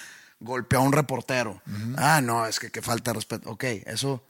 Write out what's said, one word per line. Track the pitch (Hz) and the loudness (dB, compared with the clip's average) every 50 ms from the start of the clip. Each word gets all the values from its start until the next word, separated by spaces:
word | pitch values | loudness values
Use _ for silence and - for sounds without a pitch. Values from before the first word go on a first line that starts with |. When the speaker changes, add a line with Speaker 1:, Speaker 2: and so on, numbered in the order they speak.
| - - - - - - _ _ | -16 -18 -20 -20 -20 -20 _ _
Speaker 1:
golpeó | - 113 127 127 107 - 131 127 | -10 -6 -6 -6 0 2 4 6
a | |
un | 131 139 | 6 6
reportero. | 139 151 147 - 135 120 - - 135 127 120 110 92 92 _ | 6 6 4 2 0 -4 -2 0 0 0 0 -2 -4 -8 _
Speaker 2:
Ujú. | - 101 104 107 117 131 | -8 -6 -6 -4 -4 0
Speaker 1:
Ah, | 139 127 147 160 156 | 0 2 4 4 4
no, | 131 120 117 117 113 | 4 2 0 0 0
es | 110 107 - | 0 -2 -4
que, | 123 113 | -6 -8
que | - 110 | -10 -8
falta | - - 117 110 113 123 | -4 -2 -2 -2 0 -2
de | 113 | -2
respeto. | 110 107 - 117 101 - - | -2 -4 -6 -8 -8 -8 -10
Ok, | 113 - - 131 117 95 - | -8 -4 -4 -4 -4 -4 -6
eso | - 113 113 135 139 135 123 - _ | -8 -6 -4 -2 -2 -4 -4 -8 _